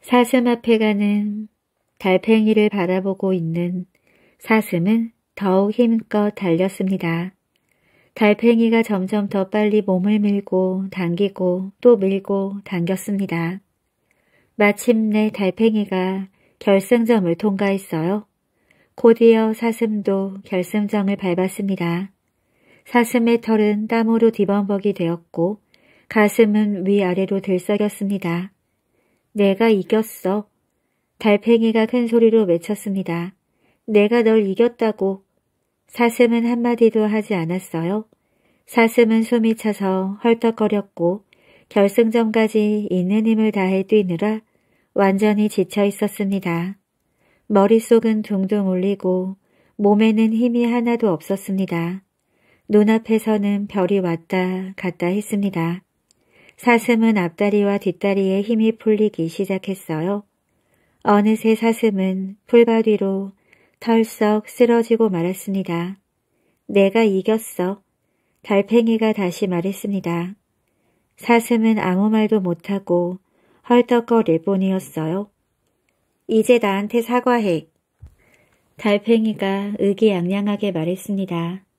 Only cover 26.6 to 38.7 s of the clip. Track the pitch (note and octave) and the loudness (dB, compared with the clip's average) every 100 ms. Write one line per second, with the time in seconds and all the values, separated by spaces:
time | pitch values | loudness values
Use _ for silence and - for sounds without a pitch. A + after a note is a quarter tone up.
26.6 | G#3+ G3 F#3+ G3+ F#3+ F3+ F#3+ G3 G3 F#3 | 0 -2 0 0 0 -2 -2 -4 -2 -4
27.6 | F3+ G3+ G#3 - G3 G3 F3 E3+ F#3 _ | -2 -2 -2 -4 -6 -4 -4 -4 -6 _
28.6 | _ _ _ _ _ _ _ G#3 G3+ G3 | _ _ _ _ _ _ _ 0 0 2
29.6 | A3+ G#3 F3+ A3 A3 - F#3 G3+ G#3 _ | 2 2 2 -2 -2 -6 -4 -4 -6 _
30.6 | _ _ _ _ _ _ A3 G3+ A3+ A#3 | _ _ _ _ _ _ 2 2 4 2
31.6 | A3+ A3 A3 B3 A#3 A#3 A3+ A3+ G3 E3 | 4 2 0 0 0 4 4 4 2 0
32.6 | E3+ G#3 A3 F#3+ F3 E3+ F3 _ _ _ | -2 -8 -4 -6 -4 -6 -8 _ _ _
33.6 | _ _ - G#3 G#3 A#3+ A3+ A3 G3+ F#3+ | _ _ 0 2 4 2 4 2 2 0
34.6 | A#3+ A#3+ A3 - F#3+ G3 _ _ _ _ | 0 0 -4 -2 -4 -4 _ _ _ _
35.6 | _ _ _ - A#3 A#3 A#3+ A#3 A#3 A#3+ | _ _ _ 0 0 4 2 2 0 -2
36.6 | A#3+ A#3+ A3+ A3 G#3+ G#3+ G#3 G3 E3 F3+ | -2 2 2 2 0 -2 -2 -4 -2 -6
37.6 | - E3 E3+ G#3 A3 _ _ _ _ _ | -6 -6 -4 -4 -8 _ _ _ _ _
38.6 | _ | _